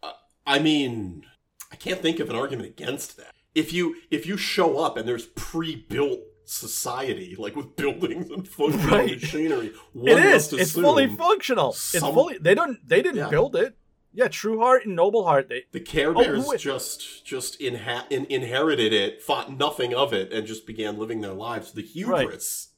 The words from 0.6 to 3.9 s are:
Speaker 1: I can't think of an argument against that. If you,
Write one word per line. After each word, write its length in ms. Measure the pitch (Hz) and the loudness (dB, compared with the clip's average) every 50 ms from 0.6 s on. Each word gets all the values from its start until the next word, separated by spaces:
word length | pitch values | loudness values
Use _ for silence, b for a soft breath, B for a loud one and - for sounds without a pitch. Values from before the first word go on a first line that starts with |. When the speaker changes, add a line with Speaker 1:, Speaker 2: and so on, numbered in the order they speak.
| 156 160 156 147 143 127 117 113 104 92 85 78 - - _ _ _ _ _ _ - _ - | 4 4 2 2 0 -2 -4 -6 -8 -8 -10 -14 -18 -20 _ _ _ _ _ _ -20 _ -18
Speaker 1:
I 40 | |
can't 260 | - - - 185 180 - | -12 -6 -6 -6 -2 -2
think 180 | 160 165 - | -2 -2 -2
of 80 | 151 - | -4 -4
an 80 | 117 | -4
argument 320 | 113 135 139 139 120 101 - | -4 -4 -4 -6 -8 -10 -12
against 480 | - - - - 131 143 - - - | -14 -12 -8 -8 -6 -6 -8 -12 -14
that. 160 | - - - - _ _ _ _ | -18 -20 -20 -20 _ _ _ _
If 180 | 156 151 156 165 | -2 -2 -2 -2
you, 240 | 175 180 165 | -2 -2 -2